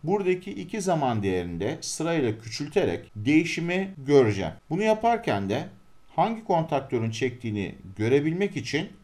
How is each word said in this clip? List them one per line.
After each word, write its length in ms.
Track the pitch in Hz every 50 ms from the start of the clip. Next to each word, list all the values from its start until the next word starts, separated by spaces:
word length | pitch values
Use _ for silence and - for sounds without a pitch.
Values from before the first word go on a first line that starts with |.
| -
buradaki 480 | 151 190 208 202 185 185 180 185 202
iki 300 | - - 185 165 - 220
zaman 420 | 185 185 175 156 143 127 120 110 101
değerini 380 | 98 92 90 87 87 87 85
de 180 | 95 113 156 156
sırayla 580 | - - - - 160 170 170 160 135 113 107 110
küçülterek 720 | - - - - 143 156 - 202 170 107 85 - - - -
değişimi 800 | 107 104 123 147 160 170 165 - - 165 170 175 190 190 190 190
göreceğim. 560 | - 135 135 143 139 127 110 101 95 95 78 78 - _ _
Bunu 120 | 151 180 214
yaparken 680 | 220 220 214 220 233 240 226 233 - 120 101 101 95
de 180 | 104 131 170 196 - - - - - - - - -
hangi 280 | - 170 220 226 220 -
kontaktörün 680 | - 190 165 160 - 151 135 135 - - 120 113 113
çektiğini 640 | 113 - - 127 120 - - 117 104 104 95 85 - - - 92 95
görebilmek 600 | - 107 117 131 143 143 156 165 180 202 196 196
için 320 | 151 117 117 - 147 185 220 - -